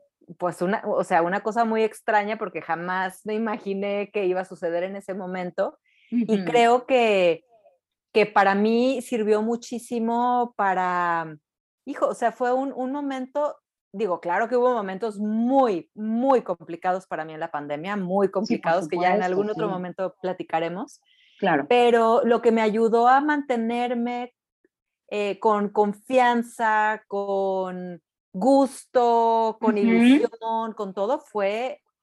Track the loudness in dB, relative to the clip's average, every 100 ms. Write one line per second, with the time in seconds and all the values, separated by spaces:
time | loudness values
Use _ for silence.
0 | _ _ -20 -8 -6 -2 -2 -2 -2 -2
1 | 2 2 2 -2 -2 -2 0 0 -2 -2
2 | -2 0 0 -4 -8 -10 -6 -6 -4 -4
3 | -4 -8 -6 -4 -4 -6 -6 -6 -4 -4
4 | -4 -4 -2 -2 -6 -8 -4 -4 -4 -8
5 | -10 -10 -8 -8 -6 -4 -6 -6 _ _
6 | _ -2 0 0 2 4 4 4 2 2
7 | 4 4 4 2 _ _ _ _ _ _
8 | _ 2 4 4 4 4 2 2 2 -2
9 | -4 -4 0 0 0 -4 -6 -12 -8 -4
10 | -2 0 0 0 -2 -2 0 0 0 0
11 | 0 -2 -4 -12 _ _ _ _ -14 -4
12 | -2 0 -4 -2 -2 -2 -4 -6 -6 -6
13 | -6 -8 -8 -4 -4 -6 _ _ _ -6
14 | -4 -4 -2 -2 0 0 2 0 -4 -6
15 | -8 -6 -4 -2 2 4 4 0 -6 -10
16 | -4 0 2 2 2 -8 -10 -6 -4 -4
17 | -6 -8 -8 -10 -8 -8 -6 -8 -4 -4
18 | -2 0 0 0 -2 -2 0 0 0 0
19 | 2 2 2 0 -2 -2 -4 -4 -8 -6
20 | -8 -6 -8 -6 -4 -4 -4 -6 -12 -16
21 | _ _ _ _ 0 0 2 4 4 4
22 | 4 4 4 2 4 2 2 2 2 4
23 | 6 4 4 -2 -2 -2 -2 -2 -2 -2
24 | -4 -6 -10 _ _ _ _ _ _ _
25 | _ -4 -4 0 2 2 0 2 0 -2
26 | 0 2 4 2 -2 -2 0 2 0 -2
27 | -6 -6 -2 -2 0 -2 -4 -8 -10 -12
28 | _ _ _ -2 4 4 4 -2 -2 2
29 | 4 4 2 2 0 0 0 2 4 6
30 | 6 6 4 -4 -6 -4 -4 -6 -8 -4
31 | -2 -2 -4 -4 -2 -2 -6 -8 _ _